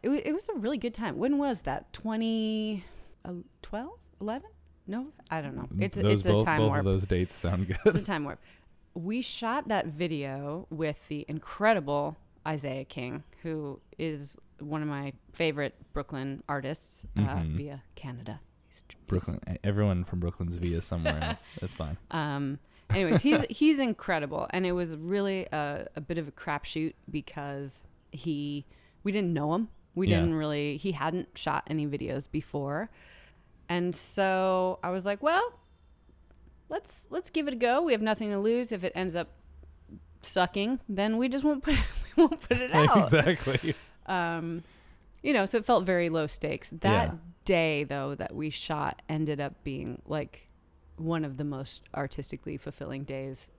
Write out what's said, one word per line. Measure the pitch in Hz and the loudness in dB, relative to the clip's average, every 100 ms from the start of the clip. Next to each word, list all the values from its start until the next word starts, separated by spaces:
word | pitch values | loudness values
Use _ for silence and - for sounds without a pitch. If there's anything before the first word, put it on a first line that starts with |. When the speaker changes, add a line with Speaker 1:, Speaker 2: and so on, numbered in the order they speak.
Speaker 1:
It | 226 | 2
wa-, | 285 | 0
it | - | 0
was | 320 - | -2 -2
a | |
really | 349 214 285 | -2 -2 -2
good | 240 | -4
time. | 220 226 - | -2 -4 0
When | 247 285 | 2 2
was | 285 220 | 2 -2
that? | - 131 - | -2 -6 -8
Twenty | - 214 220 226 226 220 220 214 208 - - - - - 180 - _ | -10 -4 0 0 0 0 0 -2 -6 -8 -18 -18 -16 -12 -12 -14 _
twelve? | - 208 285 466 - _ | -10 -8 -8 -14 -20 _
Eleven? | 208 247 427 - - _ - | -6 -6 -8 -20 -20 _ -8
No, | 214 277 - - | -8 -8 -14 -6
I | 160 | -6
don't | 143 131 | -4 -8
know. | - 95 | -6 -2
It's, | 101 - | 0 4
Speaker 2:
Those | 101 104 | 4 6
Speaker 1:
it's | 92 | 6
a | |
Speaker 2:
both, | 104 110 | 4 6
Speaker 1:
time | 156 | 6
Speaker 2:
both | 110 | 4
Speaker 1:
warp. | 98 | 4
Speaker 2:
of | 98 | 4
those | 95 95 | 2 4
dates | 90 90 | 2 2
sound | - 85 90 95 | 0 0 0 0
good. | 107 214 | 4 4
Speaker 1:
It's | 165 | 4
a | 202 | -2
time | 170 | -4
warp. | 143 - - - _ - _ | -4 -8 -16 -20 _ -20 _
We | 175 170 233 | -8 -4 -4
shot | 247 - 233 262 254 | -4 -4 -2 -2 0
that | 208 - | 0 0
video | 147 175 151 139 135 143 160 - | -2 -2 -2 -4 -6 -6 -8 -8
with | 156 156 143 - | -4 -4 -4 -8
the | 151 - | -8 -6
incredible | 151 - - 214 208 143 143 147 156 - _ 156 | -8 -8 2 4 4 2 0 0 -6 -20 _ -4
Isaiah | 151 135 131 - | -4 -4 -6 -8
King, | - 127 139 - - | -8 -6 -8 -12 -12
who | 170 156 147 - _ - | -6 -6 -6 -10 _ -8
is | 160 151 143 - - - | -6 -6 -10 -14 -20 -14
one | 147 156 | -6 -4
of | 151 | -2
my | 143 139 - - | -4 -6 -10 -20
favorite | - 160 147 139 - - | 0 0 2 -4 -6 -10
Brooklyn | 147 139 139 135 135 - | -8 -6 -6 -6 -8 -4
artists, | 143 135 160 - - - - | -4 -4 -6 -8 -12 -6 0
uh, | |
Speaker 2:
Mm-hmm. | 107 147 160 156 | 0 0 -2 -2
Speaker 1:
via | 143 139 - - | -4 -10 -16 -14
Canada. | 139 123 - - - _ _ | -12 -10 -10 -12 -16 _ _
He's | - - | -20 -20
tr-, | - | -20
he's | - | -2
Speaker 2:
Brooklyn. | 92 - - - | 0 0 -8 -6
E-, | - | -4
everyone | 101 101 104 90 90 | 0 4 4 2 0
from | 90 | -2
Brooklyn's | 85 - 85 87 | -2 -2 -4 -2
via | 87 82 | 0 -2
somewhere | - 85 80 76 | -2 -2 0 0
Speaker 1:
<laughs> | |
Speaker 2:
else. | 76 - - - | -4 -6 -10 -10
That's | 90 | -10
fine. | - 76 85 - | -6 -6 -6 -6
Speaker 1:
Um, | 165 147 143 139 143 - - - | -4 -2 -2 -4 -6 -12 -20 -2
anyways, | 196 180 262 | 2 6 6
he's, | 277 311 - | 6 4 2
Speaker 2:
<laughs> | |
Speaker 1:
he's | 220 302 285 | 4 4 6
incredible. | 254 214 - 165 143 151 - | 2 0 0 0 0 -4 -2
And | 185 185 | 0 0
it | |
was | 180 170 156 | 0 -2 -4
really | 165 202 196 190 - | -2 0 2 0 -2
a, | 156 147 147 - - | -2 -2 -4 -8 -10
a | |
bit | 147 165 | -4 -4
of | 151 | -4
a | |
crapshoot | - - 147 - 160 160 - - | -8 -6 -4 -4 -4 -4 -6 -8
because | 147 - - 143 139 139 - - - _ | -8 -8 -10 -8 -8 -8 -12 -16 -20 _
he, | 139 170 147 147 143 - - _ _ | -10 -4 -4 -4 -6 -10 -20 _ _
we | 202 | -2
didn't | 202 180 | 0 2
know | 160 147 | 0 2
him. | 175 226 - _ | 0 -2 -8 _
We | - 190 | 0 4
Speaker 2:
Yeah. | 170 | 4
Speaker 1:
didn't | 170 160 | 4 2
really, | 151 147 147 143 | 0 -2 -2 -2
he | 196 | -4
hadn't | 147 147 175 - - | -2 -2 -2 -6 -6
shot | - 139 - | -2 -2 -2
any | 156 147 | -2 -2
videos | 143 127 131 - | -4 -4 -6 -4
before. | 156 - 147 139 151 226 - - - - - - - - | -8 -4 -6 -4 -4 -6 -12 -20 -20 -20 -20 -20 -20 -4
And | 175 180 175 | 0 0 -2
so | - - 190 185 185 185 185 185 | -4 0 2 4 2 2 2 -2
I | 170 | -4
was | 185 185 | -2 -2
like, | 202 | 0
"Well, | 294 349 480 - _ - - - - - - - - - - | 2 2 0 -6 _ -20 -20 -20 -20 -20 -20 -20 -20 -20 -8
let's, | 349 - - - | -8 -8 -12 -6
let's | 320 - | -6 -2
give | 320 294 | -2 -2
it | |
a | 247 | 2
go. | 240 262 | 4 4
We | 339 | 4
have | 226 | 2
nothing | 220 208 214 | 2 0 0
to | 202 | 0
lose. | 214 240 247 | 2 2 0
If | 208 | -2
it | 175 - | -2 -2
ends | 185 165 | -2 -2
up | 170 - - - - - - - - - | -6 -10 -20 -20 -20 -20 -20 -20 -20 -12
sucking, | - 190 180 196 208 262 - | -2 2 2 2 0 -2 -4
then | 196 208 220 | 0 2 2
we | 254 | 2
just | 269 | 2
won't | 285 285 | 2 2
put, | 311 277 | 4 4
<laughs> | - - - - | 2 -4 -2 6
we | |
won't | 320 330 | 6 6
put | - 247 | 0 0
it | 254 | 4
out." | 160 151 220 | 8 10 8
Speaker 2:
<laughs> | |
Exactly. | - 156 147 170 131 131 165 - - - - | 8 8 8 4 2 0 0 -4 -8 -16 -4
Speaker 1:
Um, | 185 170 165 165 170 - - - - - - | -2 0 -2 -4 -6 -10 -20 -20 -20 -20 -4
you | - | 2
know, | 262 196 | 4 4
so | 233 | 2
it | 214 | 4
felt | 233 185 | 4 6
very | 180 170 | 2 4
low | 160 151 | 2 0
stakes. | - 151 - - | -2 -4 -4 -8
That | 160 196 208 160 | 0 4 4 4
Speaker 2:
Yeah. | 165 - - - | -4 -12 -10 2
Speaker 1:
day, | 175 160 147 | 4 4 0
though, | 143 139 139 143 | -2 -4 -4 -4
that | - | -6
we | 143 156 | -4 -6
shot | - - 151 143 - - | -6 -4 -2 -2 -4 -4
ended | 156 156 147 | -2 0 -2
up | 143 - | -4 -6
being, | - 135 139 123 - | -8 -6 -6 -10 -6
like, | 151 - - - - _ _ - - | -6 -6 -12 -20 -20 _ _ -20 -8
one | 160 165 | -2 -2
of | 151 131 | -2 -4
the | |
most | 147 135 135 - - - | -6 -6 -8 -12 -10 -6
artistically | 135 - 139 - - 147 | -6 -6 -10 -10 -10 -10
fulfilling | - - - 135 | -10 -10 -8 -8
days | 143 135 135 131 - | -8 -8 -8 -10 -16